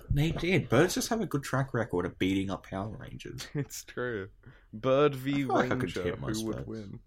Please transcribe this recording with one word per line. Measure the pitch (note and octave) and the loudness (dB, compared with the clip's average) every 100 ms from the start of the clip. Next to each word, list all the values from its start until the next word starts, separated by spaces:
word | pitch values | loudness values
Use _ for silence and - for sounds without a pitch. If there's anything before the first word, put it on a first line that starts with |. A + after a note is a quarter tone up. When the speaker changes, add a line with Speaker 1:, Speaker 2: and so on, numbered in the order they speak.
| - | -2
Speaker 1:
They | C#3+ D#3 | 2 2
did. | - E3 F#3 - | 0 2 2 4
Birds | F#3 F3+ | 6 6
just | B3+ - | 2 0
have | A3+ | -2
a | F#3+ | 0
good | C#3+ | -2
track | - C3 C3+ | -2 -2 0
record | A#2+ G#2+ F2 F2 | 0 0 0 -2
of | E2 | 0
beating | F#2+ G2 G2 | 2 2 0
up | F#2 - | -4 -6
Power | F#2+ G#2 G2+ | -6 -6 -8
Rangers. | - - - B2+ - | -12 -12 -12 -12 -8
Speaker 2:
<laughs> | D3 | -6
It's | C3+ - | -6 -8
true. | - - B2 A2 G2 - - - - | -10 -6 -4 -4 -6 -12 -20 -20 -16
Bird | A2 B2+ C3+ D3 C3+ | -4 4 6 6 4
v | C3 | 0
Speaker 1:
I | C#3+ | 0
feel | C3+ | 2
like | F4+ B2 | 2 2
I | |
could | G2+ | 0
Speaker 2:
Ranger, | F2+ F2+ | 0 -2
Speaker 1:
hit | F2+ F2+ | -2 -2
most | - A2 | -4 -4
Speaker 2:
who | A2 | -4
would | A#2+ | -4
Speaker 1:
birds. | C3 | -6
Speaker 2:
win? | A2 G2+ A2+ | -10 -10 -14